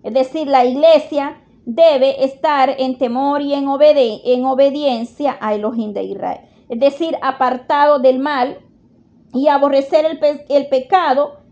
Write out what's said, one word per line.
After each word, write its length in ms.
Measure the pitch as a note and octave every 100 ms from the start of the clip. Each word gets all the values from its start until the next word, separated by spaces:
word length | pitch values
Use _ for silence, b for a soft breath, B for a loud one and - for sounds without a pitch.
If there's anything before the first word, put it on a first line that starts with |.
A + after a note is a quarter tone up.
Es 80 | G#3+
decir, 340 | A#3+ C4 D#4+ C#4+
la 180 | C4+
iglesia 760 | B3 C4 D#4+ D#4 - D4 C#4 D#4 _ _
debe 600 | - A#3 E4 C#4 C4+ C4+
estar 480 | C4+ C4+ D#4+ C#4+ C4 -
en 200 | C4 B3+
temor 420 | B3 A#3+ C#4 C#4+
y 140 | C#4+
en 120 | C#4 C#4
obede-, 540 | C#4 D4+ D4 A#3+ G#3+ -
en 180 | B3
obediencia 920 | C4 C4 C#4 C#4 D4 A#3 A#3 - C#4+ C4+
a 140 | G#3+
Elohim 380 | G#3 G#3+ A#3 G#3+
de 120 | G3
Israel. 360 | F#3+ G3 F3+ - b b b
Es 100 | A#3+
decir, 380 | C4+ C#4 E4 -
apartado 760 | C4+ C4 B3+ B3+ - D4 D4 D4
del 200 | B3+ B3+
mal 400 | C#4+ C#4+ C4+ - _ _ _ _ _ _ _
y 160 | B3+ D4
aborrecer 560 | C#4 C#4 C#4 C#4 D#4
el 140 | D#4 D#4+
pe-, 260 | D4+ D4 -
el 180 | C#4+ C#4+
pecado 720 | C4 C4 F#4+ D#4+ C4 D4 - _